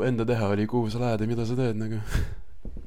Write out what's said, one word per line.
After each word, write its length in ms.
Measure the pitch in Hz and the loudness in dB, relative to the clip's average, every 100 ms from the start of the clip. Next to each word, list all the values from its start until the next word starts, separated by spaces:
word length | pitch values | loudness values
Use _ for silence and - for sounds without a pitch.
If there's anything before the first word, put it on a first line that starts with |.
| 120 | 2
enda 160 | 120 | 2
teha 240 | 113 117 101 101 | 2 2 2 2
oli, 80 | |
kuhu 240 | 107 120 110 | 2 0 0
sa 160 | 117 | 0
lähed 160 | 123 110 | 0 2
ja 80 | 110 | 0
mida 160 | 120 | 0
sa 120 | 113 127 | 0 0
teed 180 | 127 107 | 0 0
nagu. 240 | 110 110 | -2 -4
<laughs> 40 | 104 - - - - - - - | 0 0 0 -4 -8 -8 -8 -8